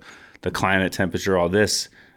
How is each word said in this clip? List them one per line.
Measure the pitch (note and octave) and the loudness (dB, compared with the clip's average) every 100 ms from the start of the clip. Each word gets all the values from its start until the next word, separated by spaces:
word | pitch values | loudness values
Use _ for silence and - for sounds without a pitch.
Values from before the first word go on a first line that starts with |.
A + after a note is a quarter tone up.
| - - - - | -10 -20 -20 -10
the | F#2 | -8
climate, | F2 F#2+ F#2+ F#2+ | -2 0 2 0
temperature, | - F#2 F2+ G2 F#2 | -2 -2 -2 0 2
all | F2 | 2
this. | G2 G2+ - - - - | 2 2 0 -6 -16 -20